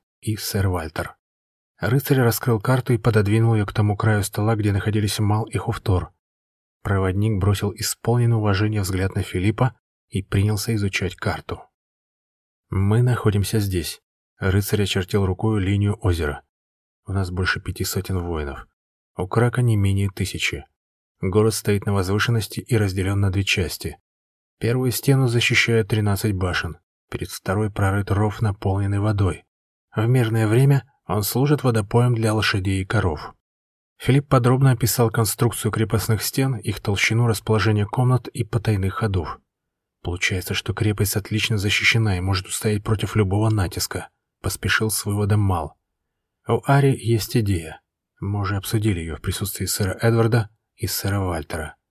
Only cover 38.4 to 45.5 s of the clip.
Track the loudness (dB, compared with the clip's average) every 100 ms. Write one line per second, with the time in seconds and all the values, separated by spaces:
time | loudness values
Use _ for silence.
38.4 | -4 -2 0 0 -2 -2 -2 -2 -4 -10
39.4 | _ _ _ _ _ _ -8 -4 -2 -2
40.4 | -4 -6 -4 -2 0 0 -2 -2 -4 -4
41.4 | -2 0 0 0 2 2 2 0 0 -2
42.4 | -4 -4 -2 -2 -2 -2 0 0 2 2
43.4 | 2 2 0 -4 -6 -8 -12 _ _ _
44.4 | -8 -4 -2 0 0 -2 -2 0 2 4
45.4 | 2